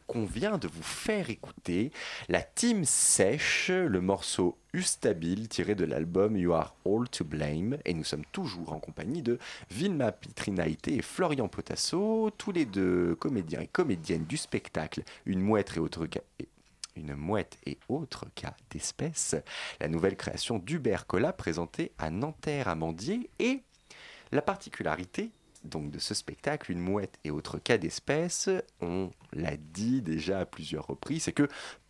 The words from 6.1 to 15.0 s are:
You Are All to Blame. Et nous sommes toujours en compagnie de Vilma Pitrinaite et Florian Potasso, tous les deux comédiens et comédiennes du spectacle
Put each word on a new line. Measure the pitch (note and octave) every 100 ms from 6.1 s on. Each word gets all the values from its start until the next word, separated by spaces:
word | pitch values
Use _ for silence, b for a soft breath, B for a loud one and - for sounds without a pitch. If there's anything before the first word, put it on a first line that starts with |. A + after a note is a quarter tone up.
| F2+ G#2 G#2+
You | F2
Are | E2 D#2 -
All | - G#2+ B2
to | -
Blame. | D#2+ D2+ D2 D2+ G2+ C#3+ -
Et |
nous | E2
sommes | - D2 D2+
toujours | - E3+ F2 D#2+
en | D#2
compagnie | - D#2 D#2+ D#3+
de | A#2 A#2+ B B B
Vilma | G2+ F#3+ E3 A#2+
Pitrinaite | - - - - F#2+ D#2+ D#2 -
et | C#3+
Florian | - - F3+ C#3+ G#2+
Potasso, | - - - - E3 G#3+ A3 A3 -
tous | -
les | F3 C3+
deux | G2 F#2 F2+ F2
comédiens | E2 D#3 B2 E2 D2+
et | -
comédiennes | - E3 F2+ D#2+ E2+ D#2+
du | D#2+
spectacle | - A2+ - - D#2 -